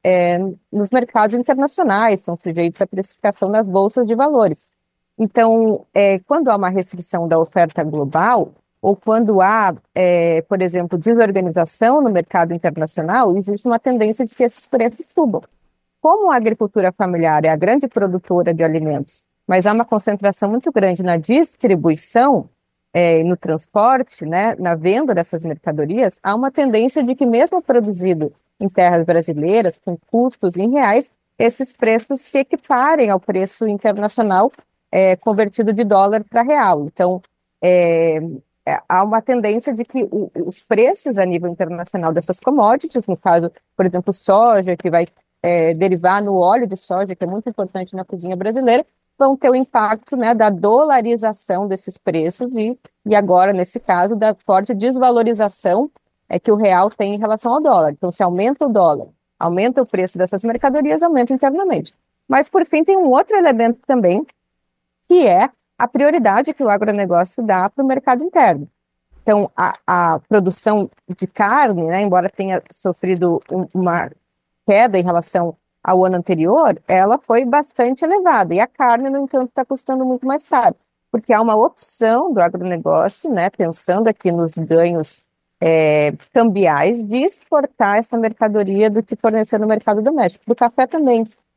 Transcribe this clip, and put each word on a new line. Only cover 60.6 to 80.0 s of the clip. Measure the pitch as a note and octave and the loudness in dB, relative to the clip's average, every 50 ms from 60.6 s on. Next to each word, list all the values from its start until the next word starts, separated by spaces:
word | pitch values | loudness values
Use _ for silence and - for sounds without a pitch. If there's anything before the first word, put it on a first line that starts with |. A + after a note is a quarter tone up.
| - C4+ C4 D4+ C#4 D4 D4+ D#4+ E4+ | -2 -2 -2 0 -2 0 -2 0 0
aumenta | E4+ D#4+ C4 A#3+ A#3+ C4+ | 0 0 0 0 0 -2
internamente. | C4 - C4+ C4+ F4 G4 F#4 C4+ D#3+ D#3+ - _ _ _ _ _ _ _ | 0 0 0 0 0 -2 -2 -2 -4 -6 -8 _ _ _ _ _ _ _
Mas, | - - C4+ C#4+ - | -2 0 0 0 0
por | - F#4+ E4+ | 0 -2 0
fim, | - - D4+ D#4+ | 0 0 -2 2
tem | - G4 | 2 2
um | F#4+ F4+ C#4 | 2 2 2
outro | B3 C#4 G4+ - G#4+ | 2 2 2 2 2
elemento | G4 F4 D#4 B3 A3+ A#3 A3+ A#3 - _ | 2 2 2 2 2 0 0 -2 -4 _
também, | - C4+ B3 G3 F3 F3+ G#3 D4+ _ _ _ _ _ _ _ _ _ _ _ _ _ _ _ _ | -2 -2 2 2 2 0 0 -4 _ _ _ _ _ _ _ _ _ _ _ _ _ _ _ _
que | - F4 F4+ D4+ | 2 4 4 6
é | G#3+ F3 F#3 A3+ C#4 _ _ _ _ _ | 6 4 4 2 0 _ _ _ _ _
a | - - A#3 | -4 -4 -2
prioridade | - B3 C#4 D4 D#4 E4+ A3+ G#3 G3 A3+ C#4+ D#4 D4 | 0 2 2 2 2 2 2 2 2 2 0 -2 -2
que | - C#4 | -2 0
o | A3 | 0
agronegócio | G3+ G3+ G#3+ G#3+ G3+ G3+ G3+ F3 F3 E3+ F#3 F#3 - - A#3 | 0 0 0 -2 -2 -2 -2 0 2 0 0 0 -4 -8 -2
dá | G#3 F#3+ F#3 F#3 G3+ | -2 0 0 0 -2
pro | - - C4+ | -2 -2 -2
mercado | C4 C4 C4+ - C#4 B3 B3 D4+ | 0 0 -2 0 0 0 0 -2
interno. | F#4 - F4 C4 G3+ E3 C#3 D3 - _ _ _ _ _ _ _ _ _ - - | -2 0 2 4 4 2 0 -4 -12 _ _ _ _ _ _ _ _ _ -8 -2
Então, | A3 G#3 G#3 G3+ - - | 0 2 2 0 -2 -4
a, | - F3+ - - - - | -4 -4 -4 -4 -6 -4
a | - F3+ F3 F3 E3 D#3+ D#3+ _ - | -2 0 0 2 0 0 -2 _ 0
produção | G#3+ G#3 F3+ F#3 F3 - - A3 G#3+ G#3 G3 - _ _ _ - | 0 2 2 0 -4 -2 -2 0 0 0 -2 -4 _ _ _ -16
de | F3+ - F#3+ | -12 -10 -10
carne, | F#3 _ - G#3 G3+ A#3+ D4 D4 A3+ G3 F3 E3 | -10 _ -2 0 0 2 2 2 2 0 -2 -2
né, | D#3+ F3 F#3+ | -2 -2 -2
embora | G#3 G3+ F#3 F3+ F3 G3 | -2 2 2 0 0 0
tenha | _ - G3 F#3+ F#3 - - _ | _ -6 -6 -4 -4 -6 -6 _
sofrido | - - - F#3+ F3 - - F#3 F#3+ F3 F3+ F3 E3+ - - - | -18 -8 -6 -6 -4 -4 -2 -4 -2 0 0 0 0 -2 -4 -6
um, | - F#3 F3+ - - | -8 -8 -6 -6 -4
uma | F#3 F3+ F3+ E3+ F3 - - - _ _ _ _ _ _ _ _ _ - | -2 -2 -2 -2 -2 -4 -6 -10 _ _ _ _ _ _ _ _ _ -2
queda | - G3 G#3 A#3 A#3+ G3 F#3 | 2 4 4 4 4 2 0
em | F3 | 0
relação | F3+ E3+ E3+ E3 - - F#3 E3+ E3+ D#3+ _ _ _ _ _ - | 0 0 -2 -2 -2 -4 -4 -4 -4 -6 _ _ _ _ _ -2
ao | - F#3 F#3 F#3 | 0 2 2 2
ano | F#3 F#3 | 2 0
anterior, | F3 F3 - F#3 D#3+ D#3+ F3 A3+ D#4 D#4+ A#3+ F3 - _ | -2 -2 -2 -2 0 0 2 2 2 2 2 0 -2 _
ela | - F#3 F#3 F#3+ G3+ A#3+ D4 | -2 0 2 2 2 0 -2
foi | _ - A3+ A#3 C4 | _ 0 0 0 0
bastante | A#3+ B3+ D4 C#4+ - - - A#3+ A#3+ C4 - E4 | 2 0 0 0 -2 -2 -2 -2 0 0 -2 -2
elevada. | D#4+ F#4+ G#4 F#4 F4 D4 A3 F#3+ E3 E3+ | 0 0 2 2 2 2 2 0 0 0
E | F#3 | -2
a | A3+ | -2
carne, | B3+ _ - C#4 B3 A#3 A#3+ C4+ C4+ | -2 _ 0 2 2 2 2 0 -2
no | C4+ C#4 | -4 -4
entanto, | C#4 C4+ - C4 B3+ B3 | -4 -2 -2 -2 -4 -2
tá | - - C4 | -4 -6 -4
custando | - C4+ B3+ - - C4 C4 | -4 -6 -8 -6 -6 -4 -4